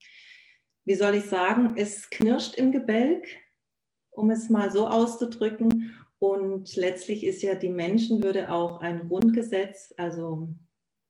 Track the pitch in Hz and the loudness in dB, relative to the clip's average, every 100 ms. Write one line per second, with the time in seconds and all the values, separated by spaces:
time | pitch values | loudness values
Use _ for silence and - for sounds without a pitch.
0 | - - - - _ _ _ _ - 190 | -20 -20 -20 -20 _ _ _ _ -2 2
1 | 202 202 202 185 185 226 233 226 208 - | 2 2 0 0 2 4 2 0 -4 -6
2 | - - 220 269 - - 262 269 - 220 | -14 0 2 2 -2 0 2 2 2 2
3 | 269 359 - - _ _ _ _ _ _ | 2 0 -4 -18 _ _ _ _ _ _
4 | _ - 214 226 226 214 196 196 220 226 | _ 0 2 2 2 2 2 2 2 4
5 | 233 - 233 - 214 220 226 226 226 - | 2 0 -6 -2 -4 2 2 2 0 -10
6 | - _ 196 196 196 190 190 - 180 180 | -20 _ 0 0 -2 -4 -6 -2 -2 -2
7 | - 208 - 185 196 185 180 180 170 220 | -6 -4 -2 -2 -2 -2 -2 -2 0 0
8 | 226 220 196 190 180 170 170 170 170 170 | 2 2 2 0 -2 -2 -2 -4 -6 -6
9 | 170 185 226 226 226 190 196 - - - | -4 2 4 4 0 -2 -4 -8 -20 -8
10 | 170 170 165 160 165 165 _ _ _ _ | -8 -6 -6 -6 -8 -12 _ _ _ _
11 | _ | _